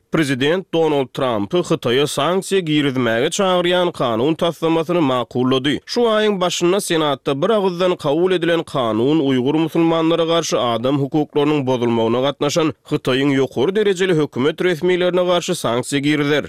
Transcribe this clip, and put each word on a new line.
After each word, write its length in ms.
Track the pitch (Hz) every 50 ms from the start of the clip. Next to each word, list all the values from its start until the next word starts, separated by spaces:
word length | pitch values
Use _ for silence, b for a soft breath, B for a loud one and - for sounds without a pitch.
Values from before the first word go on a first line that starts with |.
| _ _
prezident 540 | - 165 160 135 139 123 135 147 170 196 175 _ -
Donald 340 | 165 165 156 151 139 131 120
Trumpy 480 | - - 139 127 117 104 101 101 -
Hytaýa 500 | 180 165 - 170 151 - 123 117 135 147
sanksiýa 540 | 143 - - 139 156 180 190 180 - 196 196
girizmäge 680 | 180 156 151 151 147 147 127 131 123 113 113 117 131 175 175 -
çagyrýan 540 | 202 185 185 180 175 175 180 180 180 175
kanun 420 | 165 - 151 120 113 107 123 156 165
taslamasyny 680 | - 185 170 160 - 165 165 165 165 160 - 175 175
makullady. 800 | 156 135 127 127 120 - - 123 127 127 135 135 127 151 135 - -
Şu 140 | - - 240
aýyň 400 | 240 226 214 214 214 214 208 185
başynda 400 | 180 175 160 - 175 170 185 208
Senatda 640 | 202 - 180 160 156 147 139 131 - 156 143 135
bir 80 | 160 202
aguzdan 460 | 226 214 190 190 175 170 185 185 180
kabul 360 | - - 151 156 165 175 185
edilen 300 | 185 175 160 170 170 165
kanun 580 | 151 - - 143 123 113 107 107 117 139 156 160
Uýgur 380 | 139 139 131 127 120 139 151 156
musulmanlara 680 | 165 156 - 175 170 165 165 165 160 160 170 165 165
garşy 320 | 160 165 170 156 - 180 131
adam 400 | 113 123 117 113 117 131 147 143
hukuklarynyň 680 | 139 131 - 156 147 - - 147 143 147 151 147 135
bozulmagyna 540 | 123 131 120 123 117 117 117 113 113 117 123
gatnaşan 540 | 131 139 135 - 147 147 - 175 156 156 - _ _ -
Hytaýyň 440 | 151 147 - - 127 135 139 147 139 135
ýokary 380 | 135 127 - 123 127 175 190
derejeli 380 | 220 214 202 196 170 190 185 180
hökümet 460 | 151 147 135 - - 127 151 165 -
resmiýetlerine 680 | 175 180 180 147 175 180 180 175 180 175 170 185 180
garşy 260 | 180 180 175 160 -
sanksiýa 460 | 180 - - 131 113 123 123 - 143 143
girder. 460 | 139 147 151 147 147 143 151 143 -